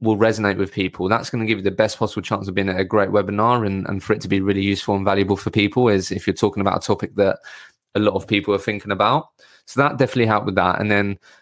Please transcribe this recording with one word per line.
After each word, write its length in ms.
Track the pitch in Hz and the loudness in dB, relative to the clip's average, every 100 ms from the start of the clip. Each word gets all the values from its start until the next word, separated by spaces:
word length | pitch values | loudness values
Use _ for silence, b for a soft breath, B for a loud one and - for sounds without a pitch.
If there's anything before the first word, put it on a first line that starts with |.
will 180 | 110 104 | 0 2
resonate 400 | 113 107 104 98 | 2 2 0 0
with 120 | 95 | -2
people, 380 | - 92 - 92 | -2 -4 -2 -2
that's 220 | 117 - | -2 -2
gonna 160 | 120 110 | -4 -2
give 120 | 104 | -2
you 60 | |
the 60 | 98 | 0
best 280 | 95 110 - | 0 0 0
possible 220 | 110 - | -4 -4
chance 260 | - 101 98 | -4 -4 -2
of 80 | |
being 140 | 92 98 | -2 0
at 100 | 92 | -2
a 60 | |
great 240 | 92 110 101 | 0 0 2
webinar 580 | 104 95 101 113 123 107 | 2 0 0 2 2 0
and, 200 | 95 - | -2 -4
and 140 | 98 | -6
for 100 | - | -2
it 80 | 107 | -4
to 80 | 92 | 0
be 120 | 98 | 0
really 200 | 95 98 | 2 0
useful 320 | 98 98 - | 0 0 -2
and 120 | 101 98 | 0 2
valuable 300 | 98 98 98 | 2 2 0
for 140 | - | -2
people, 380 | 110 101 123 123 | 0 0 2 2
is 220 | 98 92 | 2 0
if 160 | 95 - | -4 -4
you're 80 | |
talking 260 | 90 104 101 | 0 0 0
about 240 | 98 92 | -2 -2
a 20 | - | -2
topic 280 | 101 90 | -2 -2
that 240 | 101 98 - B B B _ _ | 0 0 0 B B B _ _
a 60 | 107 | 0
lot 140 | 107 | 0
of 120 | 95 - | 0 0
people 280 | 101 104 | 0 2
are 40 | 98 | 0
thinking 340 | - 104 104 | -2 -6 -4
about. 360 | 98 104 139 - _ b b | 0 2 2 -2 _ b b
So 160 | - - | -4 0
that 160 | 143 143 | 0 2
definitely 300 | 131 127 113 | 0 2 2
helped 200 | 107 101 | 2 0
with 100 | 95 | 0
that. 240 | 90 - | 2 0
And 100 | 104 | 0
then, 280 | 101 101 98 b b | 0 0 -4 b b